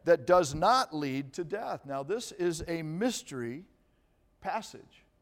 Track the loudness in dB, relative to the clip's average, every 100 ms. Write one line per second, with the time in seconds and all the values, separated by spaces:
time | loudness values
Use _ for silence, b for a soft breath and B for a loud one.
0 | -4 -4 6 6 6 4 4 6 2 -2
1 | -2 -2 -4 -8 -6 -4 -4 -6 -6 -6
2 | -2 -4 -4 0 0 0 -4 -4 -4 0
3 | 0 0 -6 -6 -6 -6 -14 _ _ _
4 | _ _ _ _ -6 -6 -6 -16 -20 -20
5 | _ _